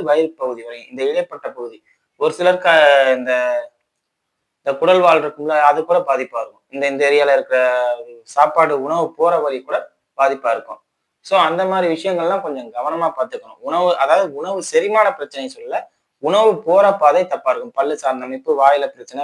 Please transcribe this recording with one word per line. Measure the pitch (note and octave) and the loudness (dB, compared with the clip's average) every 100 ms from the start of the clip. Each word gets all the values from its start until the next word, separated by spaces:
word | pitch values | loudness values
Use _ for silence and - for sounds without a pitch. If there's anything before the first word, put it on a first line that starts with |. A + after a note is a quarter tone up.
வயிறு | D#3 D3+ D#3+ | 0 0 0
பகுதி | - C3 A#2 | -4 -8 -8
வரை | A#2 A#2+ A#2+ | -14 -16 -14
இந்த | B2+ | -6
இடைப்பட்ட | C#3 E3+ F3 D3+ C3+ | -4 -2 -6 -8 -12
பகுதி, | B2+ A#2 G#2+ _ _ _ - | -12 -14 -16 _ _ _ -4
ஒரு | D#3 | -4
சிலருக்கு, | E3 F3+ F3+ F3+ | 0 0 2 4
அஹ், | D#3+ D3 C#3 C3 | 6 6 6 4
இந்த, | B2+ B2+ B2 B2 A#2+ A#2+ _ _ _ _ _ _ _ _ _ | 2 0 -2 -2 -4 -6 _ _ _ _ _ _ _ _ _
இந்த | C#3+ C3+ | -6 0
குடல் | E3 F#3 | 2 4
வால் | F3 D#3+ | 4 4
இருக்கும்ல, | D3 D3 D3+ D3+ | 0 -6 -4 2
அது | D3 D3 | 4 2
கூட | D#3+ F3 | 0 0
பாதிப்பா | C#3 C3 C3 A#2 | 0 -4 -4 -8
இருக்கும். | A2 _ _ | -10 _ _
இந்த, | C#3 C#3 | -6 -4
இந்த | C#3 C#3+ | 0 2
ஏரியால | D3 C#3+ C3+ | 4 4 2
இருக்கிற | C3+ C3 B2+ B2 B2 A#2+ A#2+ A#2 - | 2 0 2 0 -2 -4 -10 -20 -4
சாப்பாடு | C#3+ D3+ D#3+ D#3 C#3+ | 0 2 2 0 0
உணவு | C#3 E3+ D#3+ | -2 -4 -4
போற | - E3+ E3+ | 0 0 0
வழி | D3 C3 | -2 -6
கூட | C3+ G3+ - _ _ - | -6 -8 -8 _ _ -2
பாதிப்பா | C3+ C3 B2 | 0 0 -4
இருக்கும். | A2 - G#2+ _ _ _ _ - | -4 -6 -18 _ _ _ _ -2
So | F#3+ | 2
அந்த | D#3+ E3+ F#3 | 2 0 -2
மாதிரி | F#3+ F3 | 0 -2
விஷயங்கள்லாம் | D#3+ G3 F3 E3 G3 E3+ | -2 -4 -4 -2 -4 -6
கொஞ்சம் | C3+ A#2 | -10 -10
கவனமா | A#2+ C#3+ E3 E3 | -8 -6 -4 -4
பாத்துக்கணும். | C3 B2+ A#2+ - - | -4 -8 -10 -16 -16
உணவு, | C3 E3+ F3+ D3+ | -6 -2 0 0
அதாவது | C3+ F3 F3+ | 2 2 0
உணவு | C#3 F3 F#3+ | -6 -8 -8
செரிமான | - D#3+ G3+ A3 G#3 | -2 -2 0 2 2
பிரச்சனை | D3+ C#3+ C#3 C3 | -2 -8 -10 -12
சொல்லல, | B2+ A#2+ E3+ - _ _ _ | -12 -8 -8 -10 _ _ _
உணவு | C#3+ G3+ A3 E3 | 0 2 4 2
போற | D#3+ F#3+ G3+ | 2 4 4
பாதை | G3 D3 E3 F3+ | 4 4 2 0
தப்பா | C#3 C3 | -4 -4
இருக்கும். | B2 A#2+ C3+ | -4 -4 -4
பல்லு | C#3+ D3 | -4 -4
சார்ந்த | C3+ B2+ B2+ | -6 -6 -8
அமைப்பு, | C3 D#3 C#3 | -8 -4 2
வாயில | C3+ C#3+ C3+ | 4 4 0
பிரச்சனை, | B2+ A#2+ C3 | -8 -16 -12